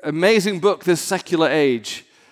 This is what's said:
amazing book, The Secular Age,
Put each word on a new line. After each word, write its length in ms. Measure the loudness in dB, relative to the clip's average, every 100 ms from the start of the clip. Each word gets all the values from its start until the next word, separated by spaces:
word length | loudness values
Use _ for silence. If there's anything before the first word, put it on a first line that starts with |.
amazing 560 | -8 0 2 2 0 0
book, 240 | 0 0
The 120 | 0 -2
Secular 520 | -2 -6 -4 0 2
Age, 580 | 2 2 0 -6 -14 -16 _ _